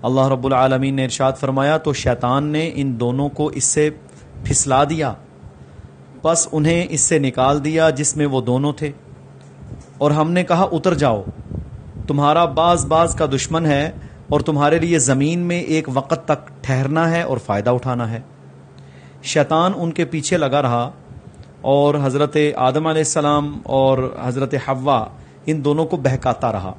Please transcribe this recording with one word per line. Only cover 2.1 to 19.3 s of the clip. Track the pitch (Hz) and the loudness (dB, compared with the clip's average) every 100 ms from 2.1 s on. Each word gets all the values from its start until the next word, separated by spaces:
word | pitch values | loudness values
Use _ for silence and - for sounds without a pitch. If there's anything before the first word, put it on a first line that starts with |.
| 117 123 135 | 0 0 0
نے | 147 151 160 | 0 -2 -2
ان | - 139 117 | -4 -4 -2
دونوں | 120 127 143 | -2 -2 -4
کو | - 151 | -2 -4
اس | 143 | -2
سے | - - 151 151 - - - - | -2 2 0 -2 -20 -20 -20 -12
پھسلا | - - 143 131 | -4 -2 2 2
دیا، | 143 160 143 101 - - - - - - - - - - | 2 0 -2 -4 -14 -20 -20 -20 -20 -20 -20 -20 -20 -4
پس | 160 165 - | 0 0 0
انہیں | 156 151 170 175 | 0 2 2 0
اس | 160 | -2
سے | - 160 | 2 2
نکال | 135 - 131 147 | 2 2 2 2
دیا | 143 160 160 | 0 2 2
جس | 139 147 151 | 2 -2 0
میں | 147 | 0
وہ | 131 | 0
دونوں | 117 123 143 | 0 0 0
تھے، | 143 151 139 - - - - - - - - - - | -2 -8 -8 -20 -20 -20 -20 -20 -20 -16 -16 -18 -2
اور | 147 | 2
ہم | 151 156 | 2 2
نے | 175 | 2
کہا، | 175 175 196 | 2 2 2
اتر | 165 185 | 2 0
جاؤ، | 165 143 110 92 - - - - - - - - | 2 2 0 -4 -12 -12 -12 -12 -16 -16 -14 -4
تمہارا | 143 143 156 | 0 4 4
بعض | 170 139 170 175 143 | 2 2 2 2 2
بعض | 160 170 | 4 2
کا | - 156 | 2 0
دشمن | 131 - 160 160 | 0 -2 0 2
ہے | 139 156 - - - - | 2 0 -6 -16 -20 -2
اور | 147 | 0
تمہارے | 139 147 147 165 | 0 2 4 4
لیے | 170 165 | 2 2
زمین | 123 131 143 175 | 2 2 2 0
میں | 175 175 | -2 -2
ایک | - 156 151 | 0 -2 0
وقت | 131 135 156 | -4 -2 -4
تک | - 143 - - | -2 -4 -4 -14
ٹھہرنا | - 131 135 156 165 | -2 -2 0 0 2
ہے | 170 | 0
اور | 170 123 - | -2 -4 -2
فائدہ | 101 107 | -2 2
اٹھانا | 123 127 123 117 | 0 0 -4 -4
ہے۔ | 113 131 - - - - - - - - - | -6 -10 -20 -20 -20 -20 -20 -20 -20 -20 -16
شیطان | - | -4